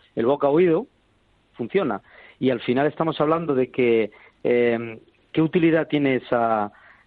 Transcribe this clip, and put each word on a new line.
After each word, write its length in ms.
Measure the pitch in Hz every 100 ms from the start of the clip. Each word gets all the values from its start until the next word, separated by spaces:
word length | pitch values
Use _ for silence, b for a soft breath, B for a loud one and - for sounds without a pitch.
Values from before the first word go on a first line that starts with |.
| b
el 120 | - 117
boca 200 | 143 143
a 40 |
oído 360 | 156 180 165 247 _ _ _ _ _ _
funciona. 480 | - 117 190 156 98 B B B B
Y 120 | 131
al 100 | 120
final 260 | - 127 147
estamos 340 | - 160 -
hablando 340 | 151 165 165
de 160 | 131 127
que, 400 | - 120 113 104 B B _
eh, 560 | - 120 120 117 117 113 - _ _
¿qué 100 | 156
utilidad 460 | 160 180 165 160 151
tiene 280 | 147 139 127
esa, 540 | - 120 117 110 104 B B B